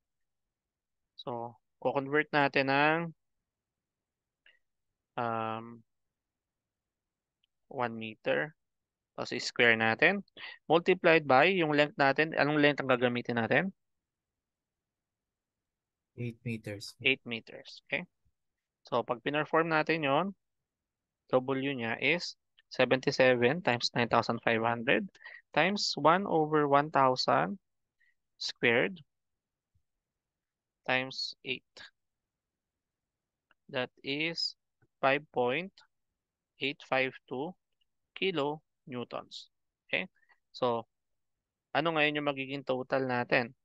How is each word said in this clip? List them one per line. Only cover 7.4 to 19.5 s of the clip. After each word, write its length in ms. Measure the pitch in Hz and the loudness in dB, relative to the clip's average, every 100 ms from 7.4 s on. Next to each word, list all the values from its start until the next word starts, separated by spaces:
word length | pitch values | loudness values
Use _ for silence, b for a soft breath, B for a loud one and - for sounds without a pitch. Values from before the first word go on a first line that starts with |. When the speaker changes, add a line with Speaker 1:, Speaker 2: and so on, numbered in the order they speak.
| _ _ - | _ _ -12
Speaker 1:
one 240 | 135 120 113 | -6 -6 -6
meter. 560 | 110 110 - 143 151 - _ _ _ _ _ - | -12 -8 -4 -4 -4 -10 _ _ _ _ _ -12
Tapos, 160 | 120 | -8
i-square 420 | 123 - - 120 113 | -8 -4 2 4 4
natin. 460 | 110 113 160 202 - - B B - | 2 2 2 2 -6 -16 B B 0
Multiplied 560 | 165 180 185 175 160 143 | 2 4 2 4 4 6
by 240 | 131 170 | 4 4
yung 240 | 190 156 | 2 2
length 240 | 147 147 - | 2 2 2
natin. 340 | 139 135 160 | 2 2 0
Anong 280 | - 143 151 | 2 2 4
length 180 | 143 139 | 4 2
ang 100 | 131 | 0
gagamitin 480 | 123 123 120 120 117 | 2 2 0 -2 -2
natin? 320 | 113 131 190 - _ _ _ _ _ _ _ _ _ _ _ _ _ _ _ _ _ _ _ _ _ _ _ 117 | 2 2 0 -6 _ _ _ _ _ _ _ _ _ _ _ _ _ _ _ _ _ _ _ _ _ _ _ -10
Speaker 2:
Eight 200 | 120 113 | -10 -8
meters. 520 | 120 110 107 101 - - | -8 -8 -8 -12 -12 -4
Speaker 1:
Eight 200 | 131 135 | -2 -2
meters. 600 | 120 113 - - - - - | -6 -12 -12 -18 -18 -20 -8
Okay? 200 | 156 180 _ _ _ _ _ _ _ - | -8 -8 _ _ _ _ _ _ _ -6
So, 160 | 123 117 | -4 -2
pag 160 | 120 | -6
pinerform 480 | 147 147 147 | -4 -4 0